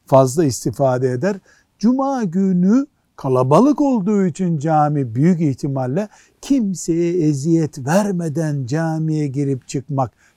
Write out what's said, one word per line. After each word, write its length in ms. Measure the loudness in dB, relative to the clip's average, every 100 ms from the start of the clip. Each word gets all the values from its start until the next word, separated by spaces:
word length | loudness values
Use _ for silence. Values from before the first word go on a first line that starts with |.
| _
fazla 400 | 4 4 2 0
istifade 680 | 0 -6 -2 0 0 -2
eder. 260 | -2 -2 -4 _ _ _ _
Cuma 440 | 0 0 -2 -2
günü 640 | -4 -2 0 2 4 2 0 _ _ -10
kalabalık 680 | 0 0 4 4 4 2
olduğu 440 | 0 0 0 2 0
için 320 | 0 -2 -2
cami 580 | 0 2 2 0 -2 0
büyük 260 | 2 2
ihtimalle 680 | 0 -2 -4 -4 -4 -4 -6 -12 _ _
kimseye 840 | -2 0 0 -4 -2 0 0 0 0
eziyet 580 | 0 2 2 0 -4 -2
vermeden 800 | 0 0 -2 -4 -4 -2 -4 -4
camiye 600 | -4 -2 -2 -2 -2 -2
girip 400 | -2 -2 -4 -4
çıkmak 440 | -8 -6 -4 -4 _ _